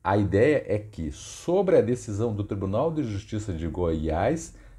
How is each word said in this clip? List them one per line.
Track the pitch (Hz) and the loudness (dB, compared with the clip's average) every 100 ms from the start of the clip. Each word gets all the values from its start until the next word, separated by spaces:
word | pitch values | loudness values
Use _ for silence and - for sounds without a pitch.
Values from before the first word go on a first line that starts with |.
a | - 104 | 0 2
ideia | 98 98 139 143 - | 4 4 4 2 0
é | 104 | -4
que, | 107 - 78 | -4 -8 -8
sobre | - - - - 185 190 160 | -8 -14 -10 0 0 6 6
a | |
decisão | 110 123 - 101 117 | 4 0 -2 -2 -2
do | 104 | -2
Tribunal | 98 101 95 104 160 | -4 -2 -2 0 0
de | 151 | 0
Justiça | 117 101 - 110 104 | -2 -4 -6 -6 -4
de | 80 82 | -4 -4
Goiás, | 76 85 78 78 78 110 165 - - - | 0 0 0 0 0 0 -2 -6 -18 -20